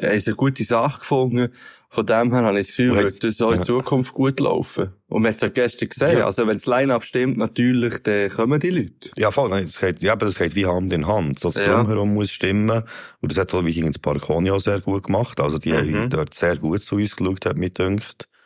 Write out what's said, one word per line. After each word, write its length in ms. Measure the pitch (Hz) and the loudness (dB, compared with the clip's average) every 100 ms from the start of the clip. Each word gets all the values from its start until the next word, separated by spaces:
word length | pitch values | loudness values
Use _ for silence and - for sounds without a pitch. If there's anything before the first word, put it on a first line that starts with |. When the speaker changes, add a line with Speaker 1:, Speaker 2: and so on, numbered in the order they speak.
Speaker 1:
haben 200 | - 104 | 0 0
so 100 | - | 0
eine 60 | 104 | 0
gute 280 | 135 135 | 0 0
Sache 360 | 113 117 139 - | 0 0 0 -2
gefunden. 480 | - 135 127 117 123 - - - _ | -2 0 2 2 -2 -4 -20 -20 _
Von 140 | - 110 | -2 2
dem 260 | 113 120 | 2 4
her 120 | 127 | 2
habe 120 | 113 101 | 2 2
ich 80 | 95 | 0
das 80 | - | 0
Gefühl, 160 | 123 | 2
Speaker 2:
Und 60 | 101 | 4
Speaker 1:
wird 260 | 101 95 | 2 0
das 180 | 113 107 | -2 0
auch 80 | 113 | 2
in 80 | 110 | 2
Speaker 2:
ja. 60 | |
Speaker 1:
Zukunft 500 | 90 123 139 135 123 | 0 0 0 0 0
gut 240 | - 135 135 | 0 0 2
laufen. 540 | 139 - 131 - 98 - - | 0 0 -2 -4 -6 -8 -6
Und 140 | 107 | 0
man 100 | 113 | 0
hat's 100 | 110 | 0
ja 60 | 107 | -2
gestern 400 | 127 120 - 107 | 0 -2 -2 -6
gesehen, 300 | - 139 120 | 0 2 4
Speaker 2:
Ja. 80 | 107 | 2
Speaker 1:
also 200 | 101 110 | 0 0
wenn 100 | 107 | 0
das 100 | - | 0
Line-Up 360 | 123 139 117 | 2 2 0
stimmt, 340 | - 123 131 117 | 0 -2 0 0
natürlich, 640 | 110 - 123 127 117 110 | -2 2 2 4 0 -2
dann 260 | - 104 98 | 0 0 0
kommen 300 | - 113 147 | 0 2 2
die 100 | 175 | 2
Leute. 400 | 180 95 - - - | -2 -4 -8 -10 -2
Speaker 2:
Ja, 160 | 107 | 0
voll, 160 | 139 123 | 2 0
nein, 160 | 98 85 | 0 -4
das 140 | - | -2
geht, 200 | 95 82 | -2 0
ja, 120 | 95 | 0
aber 140 | 110 104 | 2 0
das 120 | - | 0
geht 160 | 87 | 0
wie 120 | 95 92 | 0 0
Hand 260 | 90 92 | 0 0
in 160 | 85 76 | 0 0
Hand. 320 | 107 78 67 | 0 0 -2
So 100 | 87 | -2
das 160 | 90 101 | 0 2
Speaker 1:
Ja. 160 | 110 | 2
Speaker 2:
Drumherum 320 | 110 104 101 | 2 0 0
muss 160 | 104 104 | 0 -2
stimmen. 540 | - 95 104 107 113 113 - - - | -2 0 2 2 0 -2 -12 -20 -8
Und 120 | 76 | -4
das 60 | 95 | -2
hat, 140 | 92 92 | 0 0
wie 60 | 82 | 0
ich, 140 | 82 | 0
das 140 | 80 - | -2 -2
Parconi 540 | 76 71 - 80 92 | -2 -2 0 0 2
auch 80 | 98 | 0
sehr 200 | 101 101 | 0 -2
gut 220 | 95 98 | -2 -4
gemacht. 380 | - 95 123 - | 0 -2 -2 -2
Also 180 | 73 78 | -2 -2
die 140 | 80 | -2
Speaker 1:
Mhm. 240 | 80 73 90 | 0 0 -2
Speaker 2:
haben 80 | 120 | -2
dort 220 | 78 78 | -2 -4
sehr 220 | - 85 78 | -2 0 0
gut 260 | 78 98 | -2 -2
zu 100 | - | -2
uns 220 | 101 104 - | -2 -2 -2
geschaut, 280 | 95 95 | -4 -2
hat 120 | 92 92 | -2 -2
mich 180 | 92 | -4
gedacht. 540 | - 92 101 - - - _ | -2 0 -2 -4 -16 -20 _